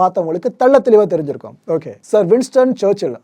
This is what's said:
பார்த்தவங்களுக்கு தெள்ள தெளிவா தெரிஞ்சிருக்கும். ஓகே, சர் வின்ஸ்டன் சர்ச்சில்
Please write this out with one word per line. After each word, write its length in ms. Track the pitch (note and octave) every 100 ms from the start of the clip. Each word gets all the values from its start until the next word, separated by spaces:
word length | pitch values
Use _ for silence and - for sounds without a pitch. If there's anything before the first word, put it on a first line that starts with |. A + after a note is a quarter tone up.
பார்த்தவங்களுக்கு 480 | F#3 F#3 E3 F3 B3+ -
தெள்ள 140 | B3+ C#4 A#3+
தெளிவா 180 | G#3+ G3
தெரிஞ்சிருக்கும். 420 | E3 C#3+ B2+ G#2+ - - E3
ஓகே, 160 | C3+ G2+ -
சர் 180 | G#3+ F3
வின்ஸ்டன் 420 | A#3 B3+ C4 C4 -
சர்ச்சில் 340 | G3+ G3+ D#3+ A#2